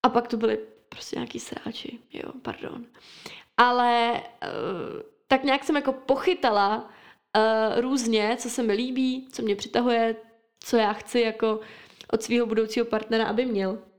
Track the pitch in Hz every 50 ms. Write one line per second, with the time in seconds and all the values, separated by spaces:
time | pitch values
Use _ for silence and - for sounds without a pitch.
0 | - 254 247 240 240 - - 220 226 220 214 214 - - - _ _ _ - -
1 | - - - - 120 120 - - - - - - - - - - - - - 226
2 | _ _ - - - - - 262 - - - - - - - 240 240 - _ -
3 | - - - - - - - - - _ _ - 240 247 247 247 247 240 240 233
4 | 233 233 240 - - - - - - - - - 113 156 196 175 143 - - -
5 | - - _ _ _ _ 269 269 269 285 269 285 277 - 311 285 277 269 269 269
6 | - - 277 269 - 370 359 359 - 240 214 202 202 196 214 233 - - - -
7 | - - - _ _ _ _ 214 220 220 220 220 220 220 - - 240 254 269 269
8 | 240 233 226 214 208 214 240 233 - 247 226 - 247 220 202 208 247 254 254 262
9 | 262 262 254 262 262 - - - 233 214 202 202 - - - 233 240 247 240 233
10 | 226 226 226 226 - - - _ _ _ _ _ - - - 233 220 202 214 208
11 | - - - 240 233 226 220 220 - 220 214 220 214 - - - - - - -
12 | - _ - 226 - - 226 240 240 220 220 214 220 214 220 247 233 233 - 214
13 | 220 - 226 220 226 - 226 220 254 254 226 196 190 190 190 220 - - _